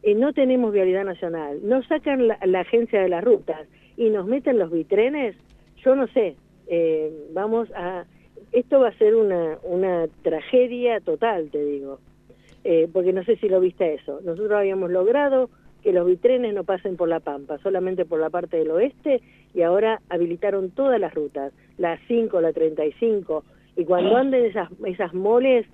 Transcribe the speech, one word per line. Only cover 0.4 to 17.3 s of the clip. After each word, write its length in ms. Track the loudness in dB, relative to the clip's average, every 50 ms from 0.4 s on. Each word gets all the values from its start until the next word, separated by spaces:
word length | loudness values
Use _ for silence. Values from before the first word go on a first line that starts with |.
| 2 2 2 2 0 2
vialidad 320 | 2 2 2 2 0 0 -2
nacional, 540 | -4 -6 -6 -8 -8 -6 -6 -8 -8 -10 -8 -2
nos 220 | 0 0 0 0
sacan 420 | -2 -4 -4 -2 -2 0 2 2 2
la, 100 | 0 0 0
la 160 | 0 0 0
agencia 400 | 0 0 0 0 0 2 0 0
de 80 | 0 0
las 160 | 0 0 4
rutas 420 | 2 2 2 2 -8 -8 -8 -10 _ _ _ _ _ _
y 140 | -2 0 0
nos 160 | 0 0 -2
meten 320 | -2 -4 -2 0 0 0 0
los 120 | 0 0
bitrenes, 640 | -2 -4 -2 _ 0 2 2 2 0 -2 -4 -6 -6 _ _ _ -20 -20 _ _ _ -2 2
yo 120 | 2 2
no 100 | 2 0 0
sé, 280 | 0 0 0 0 -4 _ _ _ _ _ _ -4
eh, 600 | 0 2 2 2 2 0 -2 -4 -8 -12 -16 -10
vamos 360 | -6 -6 -2 -2 -2 -2 -2 -4 -8
a... 300 | -10 -8 -8 -8 -8 -12 _ _ -20 _ _ _ -20 -14 -2
Esto 280 | -2 -2 0 4 4 4
va 80 | 4 4
a 100 | 4 4
ser 160 | 4 4 6
una, 440 | 4 4 2 2 0 -2 -4 -6 -8
una 460 | -6 -4 -2 0 0 0 0 0 -2 -4 _ -4
tragedia 800 | -4 -2 -2 -2 -4 2 2 4 4 2 0 -2 -2 -2 -2 -2
total, 500 | -2 -4 -4 -2 -2 -2 -2 -2 -6 -6
te 120 | -6 -4
digo, 380 | -4 -4 -4 -6 -8 -12 -14 -16 _ _ _ _ _ _ -20 _ _ _ -20 _ _
eh, 240 | 2 2 2 2 2
porque 200 | 0 0 0 2
no 100 | 0 0 0
sé 120 | 0 0
si 120 | 0 2 2
lo 120 | 2 4
viste 340 | 2 2 0 0 -2 -2 -2
eso. 260 | -4 -8 -12 -12 -10 -8
Nosotros 280 | -8 -6 -4 -2 0
habíamos 380 | 0 0 0 0 -2 -2 -2 -2
logrado 600 | 0 0 2 2 2 2 2 2 2 2 0 -2 _ _ _ -20 -20 _
que 100 | _ 0
los 140 | 2 2 2
bitrenes 480 | 2 0 2 4 2 2 4 0 -2 -4
no 100 | -4 -2
pasen 320 | -2 -4 -4 -4 -8 -4
por 120 | -2 -2 -2
La 120 | -2 -2
Pampa, 380 | _ -8